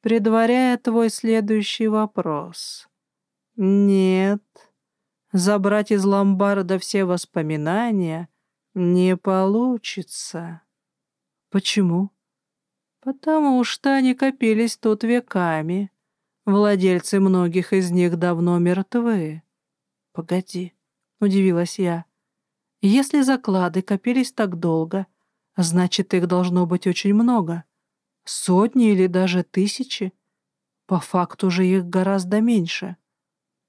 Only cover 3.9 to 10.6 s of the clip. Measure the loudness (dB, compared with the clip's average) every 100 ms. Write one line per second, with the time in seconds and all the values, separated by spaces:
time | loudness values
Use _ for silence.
3.9 | 4 2 2 0 -2 _ _ _ _ _
4.9 | _ _ _ _ -2 2 2 2 0 0
5.9 | 0 2 2 2 2 0 0 -2 -4 -2
6.9 | -2 0 -2 -4 -6 -4 -2 -2 -2 0
7.9 | -2 -2 -6 -10 _ _ _ _ -4 0
8.9 | 2 2 0 0 0 2 0 0 -2 -6
9.9 | -12 -12 -14 -14 -12 -14 -16